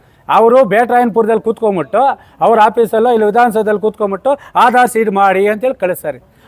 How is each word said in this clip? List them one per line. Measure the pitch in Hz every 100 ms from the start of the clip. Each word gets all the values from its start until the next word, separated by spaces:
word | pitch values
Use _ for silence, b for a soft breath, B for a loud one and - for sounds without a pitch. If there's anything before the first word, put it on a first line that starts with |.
| b b -
ಅವರು | 175 226 254 233
ಬೇಟರಾಯನಪುರದಲ್ಲಿ | 202 240 240 247 196 220 220
ಕೂತ್ಕೊಂಬಿಟ್ಟು, | 220 220 220 190 143 208 269 - b -
ಅವ್ರ | 175 226
ಆಫೀಸಲ್ಲೋ | 214 220 220 220 233
ಇಲ್ಲಿ | 233 214
ವಿಧಾನಸೌಧದಲ್ಲಿ | 220 220 214 214 214
ಕೂತ್ಕೊಂಬಿಟ್ಟು, | 208 - 202 196 262 277 B 175
"ಆಧಾರ್ | 233 247 247
ಸೀಡ್ | 220 220
ಮಾಡಿ" | 196 196 190 208
ಅಂತೇಳಿ | 214 254
ಕಳಿಸ್ತಾರೆ. | - 185 180 156 127 _ b